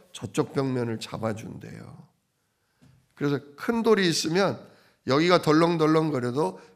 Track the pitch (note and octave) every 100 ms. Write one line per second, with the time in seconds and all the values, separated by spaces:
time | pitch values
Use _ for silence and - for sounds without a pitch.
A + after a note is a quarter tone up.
0 | _ - G#2 - C#3 C#3 C3+ B2+ A#2 A2
1 | - - A2 G#2+ A2+ - A1 A1 - -
2 | - _ _ _ _ _ _ _ _ _
3 | _ - C#3+ C#3+ - - - A#3 A3+ G#3
4 | F3+ D3+ D#3+ E3+ F#3+ A#2+ - _ _ _
5 | - C3+ F3 F3 E3 D#3 E3+ E3+ D#3 D#3+
6 | D#3 C#3 A#2+ B2 F3 F#3 -